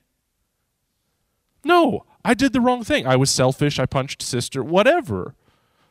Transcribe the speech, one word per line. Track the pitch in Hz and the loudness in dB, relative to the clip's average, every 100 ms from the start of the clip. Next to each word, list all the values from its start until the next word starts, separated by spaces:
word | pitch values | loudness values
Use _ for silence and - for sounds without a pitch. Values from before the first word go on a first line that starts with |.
| _ _ _ _ _ _ _ _ _ _ _ _ _ _ _ _ | _ _ _ _ _ _ _ _ _ _ _ _ _ _ _ _
No, | 294 349 294 196 - _ | 2 4 4 0 -8 _
I | 180 226 | -2 0
did | 269 | 0
the | 269 | 2
wrong | 240 247 | 0 0
thing. | 214 202 131 | -2 -2 2
I | 131 | 2
was | 135 | 2
selfish, | - 131 131 147 147 | 2 0 0 -2 -2
I | 127 | -4
punched | 135 135 - | -4 -6 -8
sister, | - 120 - 135 | -8 -6 -6 -8
whatever. | 123 180 233 349 202 95 - - _ _ _ _ _ | -2 2 2 2 -2 -6 -8 -14 _ _ _ _ _